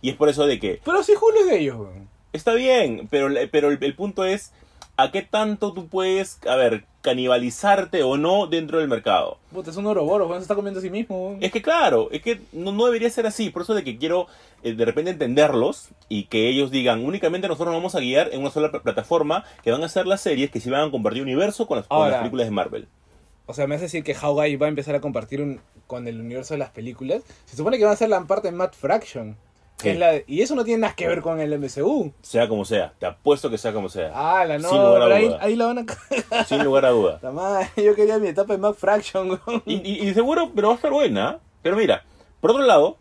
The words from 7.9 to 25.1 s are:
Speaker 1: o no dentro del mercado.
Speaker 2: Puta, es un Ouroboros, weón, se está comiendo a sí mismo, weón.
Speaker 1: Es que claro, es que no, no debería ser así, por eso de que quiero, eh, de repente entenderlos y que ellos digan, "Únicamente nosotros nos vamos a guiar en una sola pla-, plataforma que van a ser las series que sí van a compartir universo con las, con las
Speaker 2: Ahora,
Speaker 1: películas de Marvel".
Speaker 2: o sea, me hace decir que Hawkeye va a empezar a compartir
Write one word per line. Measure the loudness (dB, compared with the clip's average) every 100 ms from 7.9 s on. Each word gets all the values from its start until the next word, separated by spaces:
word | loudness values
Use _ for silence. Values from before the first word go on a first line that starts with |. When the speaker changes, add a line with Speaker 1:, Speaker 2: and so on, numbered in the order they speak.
| 0
Speaker 1:
o | 0 2
no | 2 2 2
dentro | -2 -2 -2
del | 0
mercado. | -2 2 0 0 -8 _
Speaker 2:
Puta, | -12 -10
es | -6
un | -2
Ouroboros, | 0 2 0 0
weón, | -4
se |
está | -4
comiendo | -4 -4 -8
a |
sí | -8
mismo, | -8 -6 -6 -8
weón. | -4
Speaker 1:
Es | -4
que | -2
claro, | 0 2 4 4 0
es | -4
que | -4 -6 -8
no, | -10 -6
no | 0 0
debería | 2 -2
ser | -2 -4
así, | -2 -6
por | -6
eso | -4
de | -4
que | -4 -6
quiero, | -2 -2 -4 -12 -20 _
eh, | -8
de | -2
repente | 0 0 -4
entenderlos | -4 0 4 4 4 0 -2 -14 -20 _
y | -8
que | -2 0 2
ellos | 2 0
digan, | 0 2 2
"Únicamente | -2 -2 -2 -2 -4
nosotros | -4 -2
nos | -2
vamos | -2
a | -4
guiar | 0 0 0
en | -4
una | -6
sola | -2 -2
pla-, | -2
plataforma | -4 -4 0 0 0 -2 -4 -8
que | -2
van | -2
a | -2
ser | -2 0
las | 0
series | 0 0 -2
que | -4
sí | -4
van | -2 0
a |
compartir | 0 -2 -2
universo | -4 0 0 -2 -4
con | -4
las, | 0
con | 2
las | 2
Speaker 2:
Ahora, | 0
Speaker 1:
películas | -2 -2 -2
de |
Marvel". | -2 -4 -6 -14 _ _ _ _ _ -16
Speaker 2:
o |
sea, | -6 -4
me | -4
hace |
decir | -6 -8
que | -6
Hawkeye | -4 -2 0 0 0
va | -2
a |
empezar | -2 -4
a | -4
compartir | -2